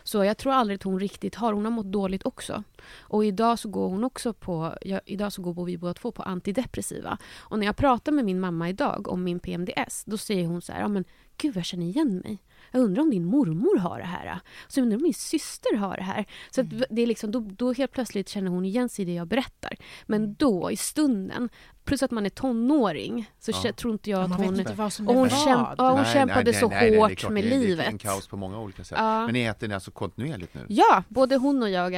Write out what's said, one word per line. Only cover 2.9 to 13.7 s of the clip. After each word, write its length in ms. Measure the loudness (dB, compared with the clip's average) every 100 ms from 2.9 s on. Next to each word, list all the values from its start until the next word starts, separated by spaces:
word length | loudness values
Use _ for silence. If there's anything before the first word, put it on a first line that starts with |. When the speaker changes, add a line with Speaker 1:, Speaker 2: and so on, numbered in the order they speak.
| -20
Speaker 1:
Och 260 | -4 0 2
idag 340 | 2 2 2
så 100 | -2
går 200 | -4 -2
hon 140 | 0
också 300 | -2 -2 -6
på, 440 | -6 -6 -4 -4 -6
ja, 180 | -6 -6 -6
idag 280 | -6 -6
så 80 | -4
går 240 | -6 -6 -6
vi 120 | -4
båda 160 | -6
två 180 | -6 -8
på 120 | -8
antidepressiva. 960 | -6 -6 -2 -2 -2 -6 -8 -8 -8 -8 -10 -20
Och 220 | -6 -2
när 60 | 0
jag 100 | 2
pratar 360 | 4 4 2
med 140 | 0 2
min 140 | 0
mamma 300 | -2 -2 -4
idag 380 | -2 -2 -2 -4
om 160 | -4
min 160 | -2 -4
P 140 | -6
M 120 | -6 -4
D 60 | -4
S, 260 | -6 -8 -8
då 100 | -8
säger 300 | -2 -2 0
hon 140 | -4
så 100 | -6
här: 60 | -6
"Ja, 80 | -2
men 180 | -2 -4 -12 _ -6
gud, 200 | -4 -2
jag 80 | -6
känner 200 | -4 -2
igen 360 | 0 0 0
mig. 140 | -4 -12 _ _ -4
Jag 100 | 2
undrar 200 | 4 4
om 60 | 4
din 160 | 2 2
mormor 520 | 2 2 2 4